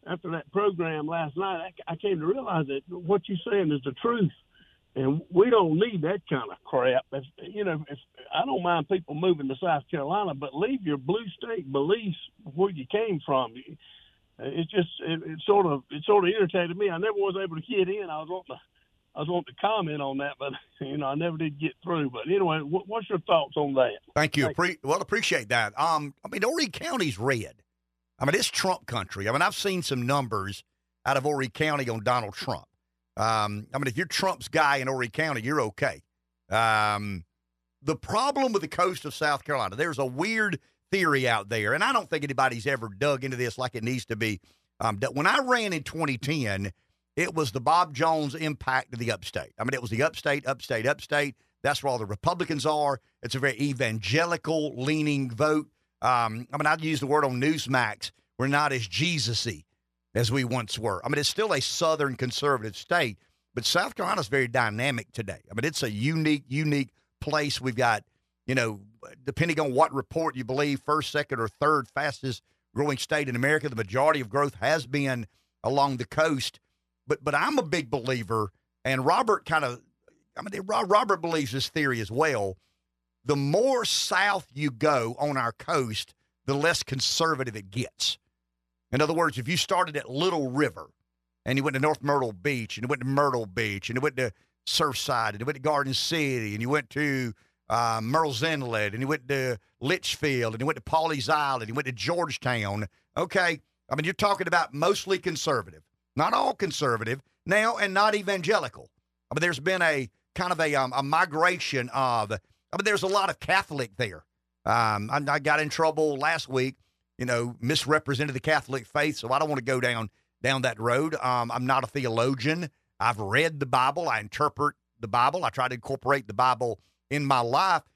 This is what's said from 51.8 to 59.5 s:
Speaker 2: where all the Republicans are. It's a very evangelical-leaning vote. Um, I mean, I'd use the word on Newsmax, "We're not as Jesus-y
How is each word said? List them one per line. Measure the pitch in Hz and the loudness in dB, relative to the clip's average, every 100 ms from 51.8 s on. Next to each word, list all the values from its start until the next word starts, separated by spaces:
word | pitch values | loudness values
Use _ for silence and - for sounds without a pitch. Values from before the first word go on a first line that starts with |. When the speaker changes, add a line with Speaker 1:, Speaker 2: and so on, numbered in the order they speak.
Speaker 2:
where | 139 | 0
all | 123 | -2
the | 104 | -4
Republicans | 101 160 175 170 156 | -2 -2 0 -2 0
are. | 139 151 147 131 _ _ | 0 2 0 -2 _ _
It's | 120 | -8
a | 135 | 0
very | 139 113 | 0 0
evangelical-leaning | 143 127 123 110 92 131 170 165 - 160 151 117 131 156 151 143 131 | -2 0 -2 -2 0 2 2 0 0 -2 -2 -4 -2 0 2 0 -2
vote. | 113 151 156 151 _ _ _ | 0 2 2 -2 _ _ _
Um, | 117 123 117 110 123 | 0 2 0 -4 -8
I | 143 | -2
mean, | 151 | 0
I'd | 160 | 0
use | 160 147 | 0 -2
the | 135 | 2
word | 151 | 2
on | 143 123 | 2 2
Newsmax, | 143 160 120 131 113 107 - _ _ - | 0 0 0 0 0 -2 -12 _ _ -4
"We're | 131 | 0
not | 143 147 | 2 2
as | 131 107 | 0 -4
Jesus-y | 95 170 165 113 113 117 | -2 -2 0 -2 -2 -4